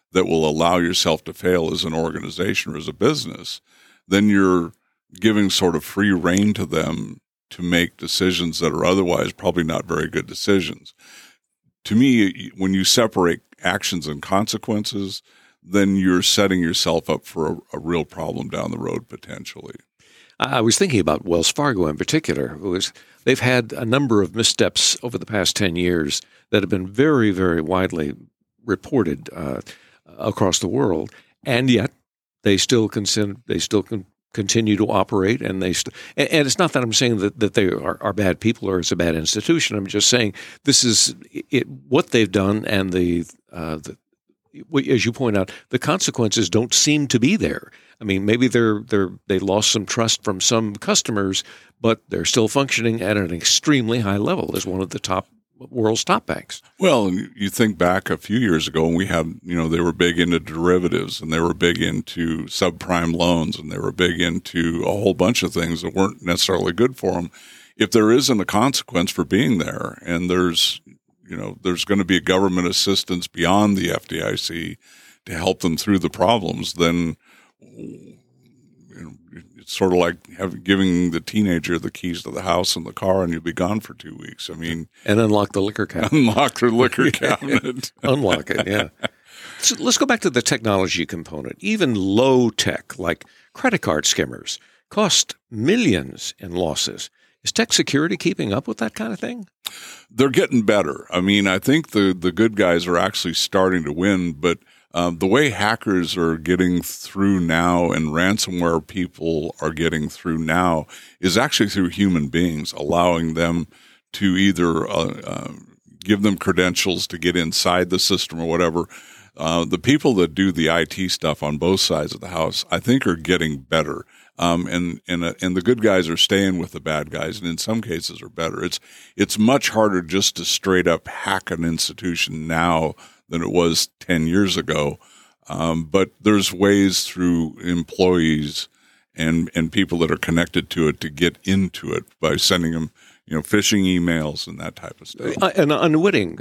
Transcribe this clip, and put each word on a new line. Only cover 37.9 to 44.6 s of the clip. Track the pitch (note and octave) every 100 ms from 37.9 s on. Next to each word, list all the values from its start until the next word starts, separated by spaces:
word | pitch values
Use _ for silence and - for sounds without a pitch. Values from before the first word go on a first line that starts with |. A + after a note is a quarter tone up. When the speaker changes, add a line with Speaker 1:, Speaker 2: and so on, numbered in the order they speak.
| F2
Speaker 2:
are | G#2
bad | G2 G2 E2
people | A2 A#2 G2+
or | F#2
it's | E2
a | F2+
bad | E2+
institution. | D#2+ D#2+ G#2+ G#2 E3 - G#2+
I'm | G2
just | G#2 -
saying | B2 G#2+ - - -
this | - C3+
is | B2 G#2 - - - - -
it, | C3+ A2
what | C3 C#3 C3+ F3
they've | B2 G2+
done, | G2 G2 G#2+ -
and | G2+ G2
the, | F2+ F2 E2+ E2 - _
uh, | F2 D#2+ D#2+
the, | D2+ - _ _ _ _ _ -